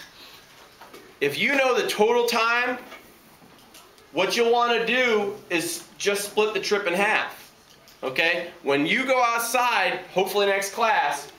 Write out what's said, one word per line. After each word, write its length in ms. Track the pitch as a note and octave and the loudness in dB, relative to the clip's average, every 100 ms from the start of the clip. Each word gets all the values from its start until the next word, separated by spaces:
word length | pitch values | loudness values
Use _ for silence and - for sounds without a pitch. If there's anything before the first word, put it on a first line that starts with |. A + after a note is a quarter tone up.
| - - - - - - - - - - - - | -20 -20 -20 -20 -20 -20 -20 -20 -20 -20 -16 -4
if 160 | C#3+ C#3 | -2 0
you 180 | A#3 C#4 | 0 2
know 200 | C4 A#3 | 2 2
the 80 | E3+ | 0
total 360 | - A3 A#3+ A#3 | 2 2 2 2
time, 520 | A#3 A3+ A#3+ B3 B3 - - - - - - - - - - - - - | 2 2 0 -2 -4 -10 -20 -20 -20 -20 -20 -20 -20 -20 -20 -20 -20 -8
what 260 | C#3+ F#3 A3+ | -2 0 2
you'll 140 | A#3 | 2
wanna 340 | A#3+ A#3 A#3 - | 4 2 0 0
do 500 | B3+ B3 G#3+ G3+ - - | 0 2 2 -2 -8 -4
is 360 | E3+ E3+ - - - | -4 -4 -8 -12 -6
just 320 | G3 G3 - | -2 -2 -2
split 240 | G#3+ G#3+ | 0 0
the 60 | F#3 | 0
trip 280 | - G3+ F3 | 0 0 0
in 60 | |
half, 580 | F3+ G#3 E3 - - - - - - - - | 0 2 0 -2 -10 -20 -20 -20 -20 -20 -10
okay? 460 | C3 D3+ E3+ F3 F3 - | -6 0 0 0 -4 -6
When 220 | C3 C#3 D#3+ | 0 2 2
you 200 | A3 C4 | 0 2
go 160 | B3+ | 2
outside, 800 | A#3 A#3 A#3 B3 A#3+ G#3+ F3+ F3+ - | 2 0 0 0 2 2 0 -2 -4
hopefully 320 | F#3 G3 G3+ G3+ | -2 0 2 2
next 260 | G3 G3 | 0 -2
class, 600 | - A3+ F#3+ - - - | 0 2 2 0 -2 -10